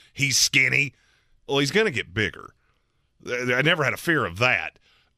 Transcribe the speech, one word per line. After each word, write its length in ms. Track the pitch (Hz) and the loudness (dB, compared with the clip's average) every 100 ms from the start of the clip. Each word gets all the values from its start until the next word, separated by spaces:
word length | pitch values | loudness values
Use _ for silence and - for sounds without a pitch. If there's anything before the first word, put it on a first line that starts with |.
| - | -16
he's 260 | - 139 120 | -6 -2 0
skinny." 560 | - 135 127 131 139 - _ _ _ _ - | 2 2 2 0 -4 -8 _ _ _ _ -4
Well, 100 | 139 | 0
he's 120 | 139 | 0
gonna 180 | 202 220 | 0 0
get 240 | 113 85 | -2 -6
bigger. 400 | 101 95 - - _ _ _ _ _ _ _ - | -2 -4 -4 -20 _ _ _ _ _ _ _ -4
I, 280 | 123 127 | -2 0
I 80 | 123 | 2
never 200 | 151 175 | 2 2
had 80 | 131 | 0
a 20 | 98 | -2
fear 260 | 170 151 | 0 0
of 140 | 98 87 | 0 0
that. 400 | 127 98 80 - _ _ _ | 2 0 -4 -14 _ _ _